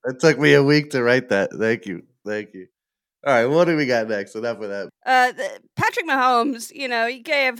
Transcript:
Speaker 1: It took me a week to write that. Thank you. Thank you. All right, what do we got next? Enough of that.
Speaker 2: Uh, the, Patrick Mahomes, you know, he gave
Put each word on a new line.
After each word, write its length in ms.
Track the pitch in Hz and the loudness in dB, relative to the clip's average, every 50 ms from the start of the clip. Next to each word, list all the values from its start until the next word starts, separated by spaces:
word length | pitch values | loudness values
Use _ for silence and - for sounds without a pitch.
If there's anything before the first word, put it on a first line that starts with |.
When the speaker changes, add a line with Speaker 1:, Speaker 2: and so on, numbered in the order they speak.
| - | -8
Speaker 1:
It 140 | 127 131 - | -8 -2 2
took 180 | 165 160 135 123 | 2 2 4 4
me 160 | 151 147 143 | 4 6 6
a 80 | 143 | 6
week 280 | 139 139 147 151 147 147 | 6 4 4 2 2 0
to 120 | - 127 | -2 0
write 260 | 120 120 127 127 127 - | 2 4 2 2 2 0
that. 200 | 104 98 95 - | 0 0 0 -2
Thank 340 | - - 110 113 117 - - | -2 -2 -2 -2 -2 -2 -6
you. 160 | 98 85 - - _ _ _ - | -8 -10 -10 -12 _ _ _ -10
Thank 280 | 101 104 107 101 - - | -8 -8 -8 -8 -12 -16
you. 120 | 95 90 - _ _ _ _ _ _ _ _ _ _ - | -20 -20 -20 _ _ _ _ _ _ _ _ _ _ -2
All 80 | 143 131 | 0 2
right, 120 | 117 117 | 2 2
what 180 | 131 147 165 175 | 2 2 2 2
do 100 | 170 160 | 2 2
we 80 | 151 143 | 0 0
got 220 | 123 123 117 110 110 | 0 0 -2 -2 -2
next? 280 | 107 101 101 - - | -4 -6 -6 -8 -10
Enough 240 | 110 117 117 113 104 | -8 -8 -8 -8 -8
of 80 | 110 101 | -10 -10
that. 180 | 101 101 92 - - _ - | -8 -10 -10 -12 -16 _ -4
Speaker 2:
Uh, 280 | 254 262 254 254 254 | 0 2 2 2 0
the, 280 | 185 - 269 - - - _ _ _ | -2 -6 -10 -10 -12 -16 _ _ _
Patrick 320 | - 392 453 - 480 359 | -4 -4 -2 -2 -4 -4
Mahomes, 640 | 320 269 269 254 254 247 233 233 285 240 233 226 - | -2 -2 0 2 2 2 0 0 -2 -4 -8 -12 -14
you 140 | - 277 277 | -12 -10 -8
know, 220 | 247 240 226 226 233 | -6 -4 -2 -2 -4
he 100 | 262 247 | -6 -8
gave 380 | 233 320 294 285 269 254 240 | -6 -4 -2 0 0 -2 -4